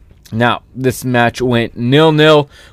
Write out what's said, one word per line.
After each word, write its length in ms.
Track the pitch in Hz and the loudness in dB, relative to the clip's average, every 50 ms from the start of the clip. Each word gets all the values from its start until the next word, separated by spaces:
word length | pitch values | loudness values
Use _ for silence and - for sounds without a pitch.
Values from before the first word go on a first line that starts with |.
| _ _ - _ - - | _ _ -20 _ -18 -10
Now, 320 | - 113 120 120 107 - - _ - | -6 -2 -2 -2 -2 -4 -8 _ -12
this 300 | 113 131 131 117 - - | -6 -4 -4 -4 -4 -6
match 380 | 131 123 120 120 117 117 - 123 | -4 -2 0 0 0 -2 -4 -4
went 340 | 131 123 117 117 - - | -2 -2 -2 -4 -4 -6
nil-nil, 720 | - 120 120 135 147 160 165 156 151 151 156 156 151 143 143 - - - - | -8 -4 0 2 2 2 2 2 2 4 4 4 4 2 -2 -6 -20 -20 -20